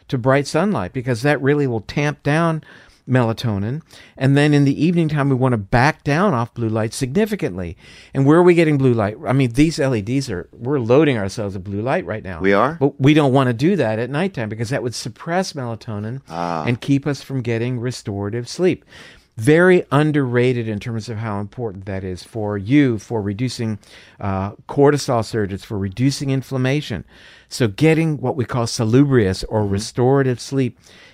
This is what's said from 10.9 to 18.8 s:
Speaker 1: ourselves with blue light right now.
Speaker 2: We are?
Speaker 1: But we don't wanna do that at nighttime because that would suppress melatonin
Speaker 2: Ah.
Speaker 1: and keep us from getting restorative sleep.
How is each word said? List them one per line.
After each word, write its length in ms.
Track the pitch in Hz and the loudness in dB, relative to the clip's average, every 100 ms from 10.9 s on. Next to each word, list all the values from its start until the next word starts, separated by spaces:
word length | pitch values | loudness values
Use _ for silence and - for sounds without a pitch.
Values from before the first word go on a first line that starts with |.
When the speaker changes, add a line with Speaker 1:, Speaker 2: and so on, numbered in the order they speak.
| 131 156 120 | 4 4 2
Speaker 1:
ourselves 360 | 98 - 104 95 | -4 -6 -6 -8
with 80 | |
blue 180 | 92 101 | -8 -6
light 240 | 117 165 85 | -4 -4 -6
right 180 | 107 | -10
now. 160 | 92 82 | -10 -4
Speaker 2:
We 120 | 95 | 2
are? 240 | 101 123 165 | 2 2 0
Speaker 1:
But 200 | 139 - | -2 2
we 140 | 135 | 4
don't 200 | 156 143 | 4 4
wanna 200 | 131 127 | 4 2
do 220 | 113 151 202 | 2 0 2
that 240 | 117 110 | 0 -2
at 100 | 123 | -4
nighttime 400 | 143 190 196 110 | -4 -4 -4 -8
because 200 | 107 113 | -6 -4
that 140 | 127 | -4
would 120 | 120 113 | -6 -8
suppress 580 | 135 - - 175 190 | -12 -12 -6 -4 -4
melatonin 680 | 147 123 113 - 104 107 131 - | -6 -8 -8 -8 -8 -8 -10 -12
Speaker 2:
Ah. 340 | 85 87 82 78 | -6 -2 -2 -2
Speaker 1:
and 140 | 120 | -4
keep 240 | - 139 151 | 0 -2 -2
us 160 | 139 | -8
from 200 | - 135 | -6 -6
getting 380 | 117 113 120 127 | -4 -4 -4 -4
restorative 680 | 120 123 - 98 101 117 120 | -6 -8 -8 -6 -6 -6 -8
sleep. 340 | - 180 143 | -2 0 -2